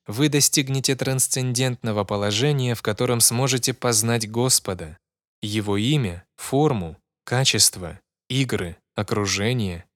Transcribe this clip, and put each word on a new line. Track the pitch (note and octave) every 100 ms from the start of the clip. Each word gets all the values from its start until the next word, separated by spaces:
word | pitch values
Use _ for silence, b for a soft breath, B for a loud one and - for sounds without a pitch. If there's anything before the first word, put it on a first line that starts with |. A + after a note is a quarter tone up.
| -
вы | G#2+ D3
достигнете | C#3 - C#3+ C3+ C3+ C3 C3
трансцендентного | C3 C3 - C3+ B2+ A#2 C3 B2 A2+ G#2 G2
положения, | G#2 G#2 G#2 C#3+ C#3+ B2+
в | A2+
котором | - G#2 B2 A#2+
сможете | - A#2 C3+ B2+ C3
познать | B2 B2 A2 A#2 A#2 G#2+
Господа, | A#2 B2+ - - F2+ D#2+ D#2 _ _ _ _
Его | G#2+ G#2+ G#2 G2+
имя, | A#2 D3+ G#2+ E2+ - -
форму, | - C3+ D3+ A#2 E2+ - _ _ -
качество, | B2 C3+ G#2+ - - E2+ E2+ _ _ -
игры, | C3 B2+ G#2 F2 - _ -
окружение | G#2 G#2 G2+ F#2+ G#2+ B2+ G2 E2+ -